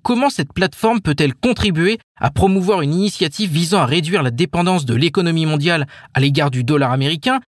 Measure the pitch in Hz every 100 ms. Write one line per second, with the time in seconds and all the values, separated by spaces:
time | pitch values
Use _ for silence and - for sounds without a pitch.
0 | - 240 277 - 151 - 190 - 220 233
1 | 165 143 147 127 240 233 214 160 175 220
2 | _ - 120 143 196 190 185 196 143 165
3 | 202 - 165 - 208 151 165 196 131 160
4 | 156 190 131 120 180 170 175 185 131 117
5 | 165 165 170 165 160 151 156 170 143 -
6 | - 139 139 139 143 127 120 151 135 131
7 | 139 160 254 262 -